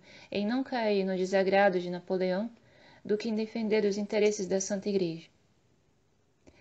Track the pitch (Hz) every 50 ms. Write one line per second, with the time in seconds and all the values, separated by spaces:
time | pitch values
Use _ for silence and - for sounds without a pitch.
0 | - - - - - - - 202 202 214 247 262 262 - 269 240 226 214 208 196
1 | 185 190 185 180 185 185 202 190 190 190 190 196 202 202 180 180 175 175 180 175
2 | - - 190 185 185 185 180 190 226 233 - - _ _ _ - - - - -
3 | - - 208 208 - 233 214 214 220 214 - 233 220 208 214 214 208 202 196 208
4 | 208 202 220 214 208 214 208 - 190 175 190 190 190 - 208 190 - 208 196 190
5 | 180 165 160 165 - - _ _ _ _ _ _ _ _ _ _ _ _ _ _
6 | _ _ _ _ _ _ _ _ _ - - -